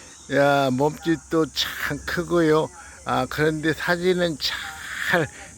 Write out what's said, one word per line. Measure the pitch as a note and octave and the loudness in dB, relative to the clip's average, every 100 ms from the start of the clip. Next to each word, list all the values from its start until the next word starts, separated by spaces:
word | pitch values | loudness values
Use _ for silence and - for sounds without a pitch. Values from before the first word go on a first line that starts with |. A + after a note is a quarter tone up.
| - - - | -20 -18 -2
야, | C#3 C#3+ C#3 C3+ | 2 4 4 2
몸집도 | B2+ D3+ D3+ E3 D#3+ - E3 D3 | 2 0 0 -2 -2 0 0 0
참 | - - - - - - | -2 -6 -4 -6 -6 -4
크고요. | - D#3+ F3 D#3 D#3 D#3 - - - | -4 0 2 4 4 2 -8 -18 -12
아, | - B2 B2+ | -4 -2 -2
그런데 | - D3+ D#3 D#3+ | 0 0 2 -2
사진은 | - - F3 F3+ F3+ F3 C#3+ | -2 0 0 2 2 0 -2
잘 | - - - - - - - F3+ D3 - - | -4 -6 -8 -12 -10 -6 0 2 0 -6 -18